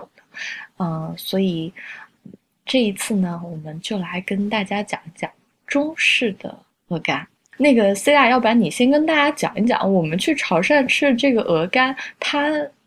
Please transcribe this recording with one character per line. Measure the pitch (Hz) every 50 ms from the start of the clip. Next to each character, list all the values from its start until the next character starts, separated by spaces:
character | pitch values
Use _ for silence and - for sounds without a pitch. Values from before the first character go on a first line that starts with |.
| - - _
的。 | _ _ _ _ - - - - - - - _
呃， | _ 180 165 160 160 160 165 170
所 | 170 - - - 190
以 | 196 185 170 165 160 165 - - - - - - - - _ _ _ - - - _ _ _ _ _
这 | - - 262 240
一 | 208 196
次 | - - - 226
呢， | 196 185 175 175 170 175
我 | 175 170
们 | 160 151 156 156 165
就 | - - 220
来 | 196 175 170 - 180 185
跟 | - 196 196 202 208
大 | 226 214 196
家 | - 202 208 208
讲 | - - - -
一 | 160 - -
讲 | - - - _ _ _ _ _ _
中 | - - 285 294 302 330
式 | - - - - - 262 214 190
的 | - - - - - _ _ _ _ _ _
鹅 | 175 156
肝。 | 160 - 143 139 160 - _ _ _ _ - -
那 | 262 294 262
个 | 226 208 196 196
C | 196 - 277 294
大， | 285 269 226
要 | 254 254
不 | 233
然 | 214 226 240
你 | 196 151
先 | - - 247 254
跟 | 285 294 311
大 | 320 311
家 | 294 285 294 294
讲 | - - - -
一 | - 208
讲， | 240 233 - - 190 196
我 | 185
们 | 165 151 160
去 | 190 - - 311
潮 | - - - 185 160
汕 | 190 - 294 294 262
吃 | 247 - - 302 285
的 | 254
这 | 233 - 277 247
个 | 220 -
鹅 | - 170 156 165
肝， | 190 - 254 254 262 262 - - - - _
它 | - - - 285 285 302 311 302 294 285 - _ _